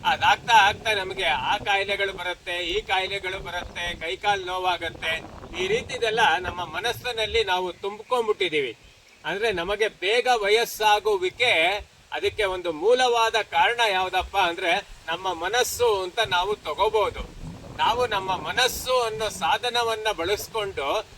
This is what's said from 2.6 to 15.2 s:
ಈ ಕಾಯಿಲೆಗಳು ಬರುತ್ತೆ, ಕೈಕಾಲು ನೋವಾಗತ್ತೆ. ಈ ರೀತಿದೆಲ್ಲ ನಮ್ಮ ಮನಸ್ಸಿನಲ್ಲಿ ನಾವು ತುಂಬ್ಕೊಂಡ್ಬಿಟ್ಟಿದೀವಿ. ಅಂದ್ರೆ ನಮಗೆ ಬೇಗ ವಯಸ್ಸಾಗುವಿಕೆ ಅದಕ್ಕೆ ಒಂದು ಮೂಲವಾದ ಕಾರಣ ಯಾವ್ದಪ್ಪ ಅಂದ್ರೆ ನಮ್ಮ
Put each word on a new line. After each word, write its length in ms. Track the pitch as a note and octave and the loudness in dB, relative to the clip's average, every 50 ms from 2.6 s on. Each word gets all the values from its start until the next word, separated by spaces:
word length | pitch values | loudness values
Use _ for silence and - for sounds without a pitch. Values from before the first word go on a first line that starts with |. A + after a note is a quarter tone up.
| F3 | -4
ಈ 160 | E3 F3+ G#3 | -2 -2 -4
ಕಾಯಿಲೆಗಳು 580 | A3 - G3 F#3+ F#3+ F#3 G3 G3 F#3 G3 F#3+ G3 | -2 0 -2 -2 0 -2 -6 -6 -6 -6 -8 -8
ಬರುತ್ತೆ, 540 | F3 F3 F3 F3+ - - - F#3 F3 F3 F3 | -8 -8 -8 -8 -8 -8 -8 -6 -6 -6 -6
ಕೈಕಾಲು 520 | - E3 E3 F#3+ F#3 - G#3 G3+ G3 F#3 | -6 -6 -6 -6 -2 0 0 0 0 0
ನೋವಾಗತ್ತೆ. 760 | F3+ F#3 F#3 F3+ F#3 F3 E3+ E3+ D#3+ D#3 - F3 D#3+ D#3+ D#3+ D#3 - - - - - D#3 F3 F#3 | -4 -4 0 0 0 0 0 -4 -6 -8 -4 -4 -4 -4 -4 -6 -12 -16 -16 -16 -12 -6 -4 0
ಈ 40 | |
ರೀತಿದೆಲ್ಲ 720 | F#3 G#3 B4+ - - C5 B4 - A3 G#3+ - - E3 D#3+ | 0 0 -2 -2 -4 -4 -2 0 0 2 4 4 4 4
ನಮ್ಮ 280 | F4+ F#4 F3+ F3+ F3+ F3 | 2 0 -6 -6 -6 -8
ಮನಸ್ಸಿನಲ್ಲಿ 800 | D#3+ - F3 G3 A#3+ A3+ - - B3 A#3 A3 G#3+ G#3 G#3 A3+ G#3+ | -6 -6 -4 -4 -4 -4 -4 -6 -6 -4 -2 -4 0 0 0 0
ನಾವು 300 | G3 F#3 F#3 F#3 F3+ E3+ | 2 0 -2 -2 -4 -6
ತುಂಬ್ಕೊಂಡ್ಬಿಟ್ಟಿದೀವಿ. 1040 | - - G3 G#3 G#3 G#3+ - B3+ B3 A3+ G#3+ G#3 - G3 E3+ D3+ D3+ C#3 A#2+ G#2+ - - - - - _ - - - - | -6 -8 -8 -8 -8 -4 0 0 0 2 0 0 0 0 0 0 0 -2 -2 -6 -12 -20 -20 -20 -20 _ -20 -20 -12 -8
ಅಂದ್ರೆ 260 | D3+ E3+ G3+ A3 A#3 | -6 -4 0 0 0
ನಮಗೆ 360 | G3+ E3+ E3+ F#3+ G#3 G3+ A3 | 0 0 -2 -4 0 0 0
ಬೇಗ 400 | G#3 - - F3+ F#3+ A3 B3 A3+ B3+ B3 | -2 0 -2 0 2 2 2 4 4 2
ವಯಸ್ಸಾಗುವಿಕೆ 1500 | A3+ G3+ G3 G#3 A3+ A#3 - - - G#3+ G#3+ G#3 G#3 G#3 G#3+ G#3 F#3 F3+ F#3 - - B3 B3 G3+ E3 D#3+ F3+ G3+ G#3 F#3+ - - - - _ | 2 4 4 4 4 2 0 -2 2 4 4 4 4 4 0 0 0 0 -2 0 2 2 4 4 4 4 2 2 -2 -6 -12 -20 -20 -16 _
ಅದಕ್ಕೆ 320 | - D#3 E3+ G3+ G3 - G#3 | -8 -2 -2 -2 0 0 0
ಒಂದು 280 | F#3+ F#3 F#3 F3 F3 | 0 0 -2 -2 -4
ಮೂಲವಾದ 640 | D#3+ D3+ E3 A3 B3 B3+ B3+ B3 A#3+ A#3 A3+ A3+ A3 | -4 0 4 4 6 6 6 4 4 4 2 2 2
ಕಾರಣ 440 | A3 G#3 - - E3+ F3 G3+ A#3 A#3 A#3 A3 | 0 -2 0 2 4 4 4 4 2 2 2
ಯಾವ್ದಪ್ಪ 460 | G3 F#3 F#3 F#3 F3+ F#3 F3 - F#3+ | 2 0 0 0 0 -2 -2 0 0
ಅಂದ್ರೆ 500 | G3 F#3+ E3+ E3+ F3+ F#3 E3+ F3 G3+ F#3+ - - - - | 2 2 2 0 -2 0 0 0 0 -2 -8 -18 -14 -6
ನಮ್ಮ 260 | - E3 F3 | -6 -6 -4